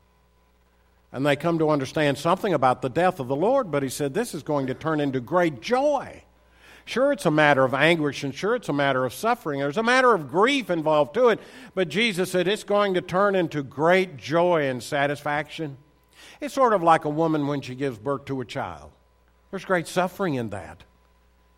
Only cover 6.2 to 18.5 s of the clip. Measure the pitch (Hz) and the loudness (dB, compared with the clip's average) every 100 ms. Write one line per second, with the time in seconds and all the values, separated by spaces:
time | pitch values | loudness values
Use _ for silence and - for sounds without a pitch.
6.2 | _ _ _ _ - - - - 277 277 | _ _ _ _ -20 -20 -8 0 2 2
7.2 | 175 151 151 139 131 131 156 170 147 - | 2 4 6 6 4 4 4 4 0 -4
8.2 | 139 139 196 240 - 143 139 131 131 - | -8 -6 -4 -4 -2 0 2 2 -2 -2
9.2 | 220 240 165 139 143 160 226 254 254 202 | -2 -2 -4 -4 -2 -2 2 4 4 2
10.2 | 139 156 240 277 202 170 151 151 147 233 | 0 0 2 0 -2 -2 2 2 2 2
11.2 | 247 202 - - - 190 175 160 233 175 | 2 2 -4 -20 -8 -4 -2 0 -2 -2
12.2 | 180 185 175 208 - 202 202 180 180 180 | -2 0 0 -2 0 2 2 0 -2 0
13.2 | 202 190 160 151 135 127 160 185 185 139 | 2 2 -2 -4 -8 0 4 4 2 -6
14.2 | 101 170 175 165 139 123 - 143 143 143 | -2 2 2 2 0 -4 -4 -2 -2 -2
15.2 | 151 147 151 - 151 135 _ _ _ _ | -4 -4 -6 -10 -10 -12 _ _ _ _
16.2 | - - 294 - 254 202 165 160 151 151 | -20 -12 -8 0 2 4 4 4 2 -2
17.2 | 165 156 143 143 123 127 139 110 117 139 | 0 0 -2 -4 -6 -6 -6 -6 -6 -6
18.2 | 139 135 120 | -6 -8 -8